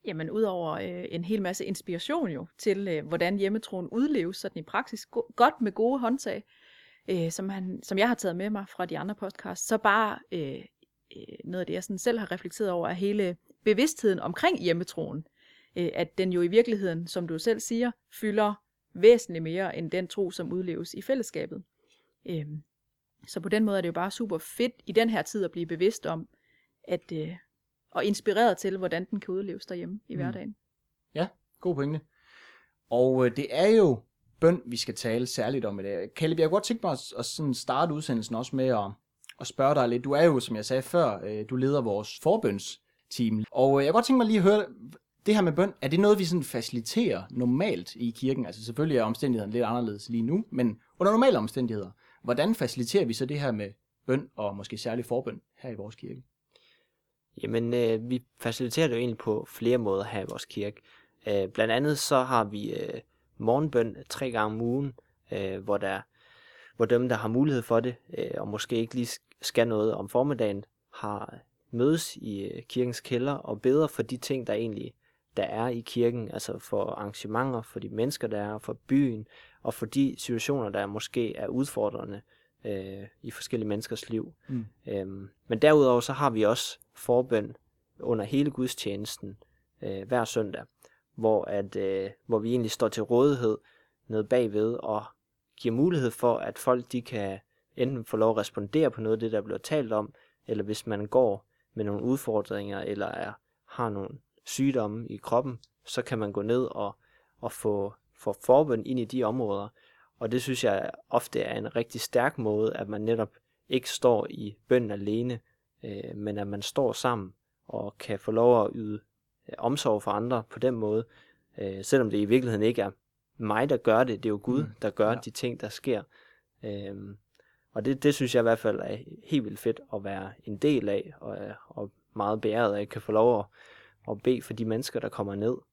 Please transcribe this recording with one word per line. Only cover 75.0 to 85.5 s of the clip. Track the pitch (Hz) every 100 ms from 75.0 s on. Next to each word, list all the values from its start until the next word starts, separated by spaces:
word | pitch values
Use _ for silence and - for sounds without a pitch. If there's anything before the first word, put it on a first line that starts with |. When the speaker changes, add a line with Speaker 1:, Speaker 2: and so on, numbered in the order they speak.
| _ _ _ -
Speaker 3:
der |
er | 98 107 120
i | 120
kirken, | 117 123 117 120 107
altså | - - 113
for | - 104
arrangementer, | 98 - 104 - 104 110 135 123
for | - 110
de | 101
mennesker, | 104 127 - 113
der | 107
er, | 104 107
for | - 110 -
byen, | 135 139 110 107 - - _
og | -
for | - 110
de | 135 139 -
situationer, | - 117 - 139 107
der | 101 101
måske | 104 - 123 113 -
er | -
udfordrende, | 123 139 - 107 110 - 101 _ _ _ _
øh, | 110 98 95 98 101 _
i | -
forskellige | - - 120 107
menneskers | 104 - 110 -
liv. | 113 - _ -
Speaker 2:
Mm. | 127 107 _ -
Speaker 3:
Øhm, | 101 95 98 95 _
men | _